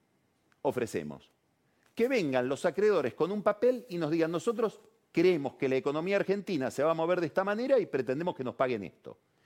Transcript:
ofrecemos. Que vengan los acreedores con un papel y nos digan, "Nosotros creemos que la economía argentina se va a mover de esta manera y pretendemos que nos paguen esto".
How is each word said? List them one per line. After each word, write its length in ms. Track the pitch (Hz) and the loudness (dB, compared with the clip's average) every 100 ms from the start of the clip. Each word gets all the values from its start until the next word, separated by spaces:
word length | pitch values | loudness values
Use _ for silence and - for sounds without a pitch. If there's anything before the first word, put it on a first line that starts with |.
| _ _ _ _ _ _ | _ _ _ _ _ _
ofrecemos. 680 | 139 120 110 92 73 69 _ _ _ _ _ _ _ | -4 -2 -2 -4 -8 -12 _ _ _ _ _ _ _
Que 140 | - 240 | -2 0
vengan 420 | 254 151 127 127 | 2 2 0 0
los 160 | 139 180 | 0 -2
acreedores 480 | 175 214 185 147 | 2 2 2 0
con 180 | - 165 | -2 -2
un 120 | 208 | 0
papel 420 | 208 208 247 254 - | -2 2 0 0 -4
y 80 | 170 | -4
nos 120 | 151 | -2
digan, 220 | 165 160 | 0 0
"Nosotros 500 | 170 240 208 214 - - _ _ | 0 -2 -2 -2 -4 -20 _ _
creemos 440 | 175 180 170 143 - | 2 4 4 0 -2
que 140 | 135 | 0
la 60 | 131 | 0
economía 400 | 143 151 175 202 | 0 -2 0 0
argentina 560 | 180 202 196 160 127 | 0 -2 -2 -2 -2
se 120 | - | 0
va 80 | 151 | 0
a 40 | 160 | 2
mover 260 | 165 180 | 0 0
de 60 | 160 | 0
esta 160 | - | 0
manera 340 | 190 208 262 262 | 0 0 2 2
y 80 | 160 | 2
pretendemos 500 | 131 123 131 175 - | -2 -2 -2 -2 -4
que 80 | |
nos 120 | 123 - | -4 -2
paguen 280 | 131 113 | 0 -2
esto". 360 | 82 - 60 - _ _ | -6 -14 -20 -20 _ _